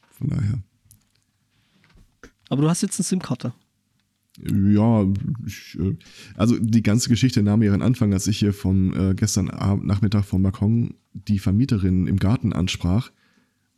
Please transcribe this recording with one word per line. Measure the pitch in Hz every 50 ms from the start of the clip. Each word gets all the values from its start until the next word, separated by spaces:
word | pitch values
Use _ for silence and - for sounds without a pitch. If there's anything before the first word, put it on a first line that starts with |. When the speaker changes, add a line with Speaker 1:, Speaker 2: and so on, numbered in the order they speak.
| _ _
Speaker 1:
Von | _ - - -
daher. | - - 101 101 127 117 95 - _ _ _ _ - _ _ _ _ _ _ _ _ _ _ _ _ _ _ _ _ _ _ _ _ - - _ _ _ - - _ _ _ -
Speaker 2:
Aber | 139 135
du | 147 156
hast | 175 -
jetzt | 214 196 - -
eine | 180
sim-Karte. | - 190 185 - - 160 - - 123 - _ _ _ _ _ _ _ _ _ _ _ _ _ _ _ _ -
Speaker 1:
Ja, | - - - 101 98 101 104 104 107 117 113 107 98 95 101 101 - - - 117 -
ich, | 107 98 - - - - -
äh, | 87 95 - - - - - - - - -
also | - 107 117 117 -
die | 107 110 113 117
ganze | 110 107 101 - - -
Geschichte | 120 104 - - - -
nahm | 104 104 101 110
ihren | 113 101 101 -
Anfang, | - 113 127 - 110 101
als | 98 90 -
ich | - 98 -
hier | 107 101
vom, | 101 - - 92 95 95 92 92 -
äh, | 67 95 95 92
gestern | 95 110 104 - 104 92 -
Abend, | - - - 95 101 - -
Nachmittag | - 104 98 110 98 104 104 98
vom | - - 92
Balkon | 95 95 95 - 104 104 113 117 117 - - _ _ _
die | - 95 - - 104 95
Vermieterin | - 101 92 107 135 - 117 98 95 92 92 92 90
im | - 101 95
Garten | - 95 220 - - 98
ansprach, | - - 87 - - - - 85 92 117 - - - _ _ _ _ _ _ _ _ _ _ _ _